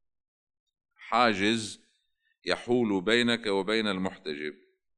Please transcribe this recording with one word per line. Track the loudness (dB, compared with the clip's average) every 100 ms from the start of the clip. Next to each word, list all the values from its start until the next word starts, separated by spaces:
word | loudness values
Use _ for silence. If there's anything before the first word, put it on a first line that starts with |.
| _ _ _ _ _ _ _ _ _ _
حاجز | -2 2 2 4 2 0 -4 -12 _ _ _ _ _ _ -4
يحول | -4 0 2 2 0
بينك | 2 2 2 0 -2
وبين | -2 0 0 0
المحتجب، | -2 -4 -6 -10 -8 -8 -10 _ _ _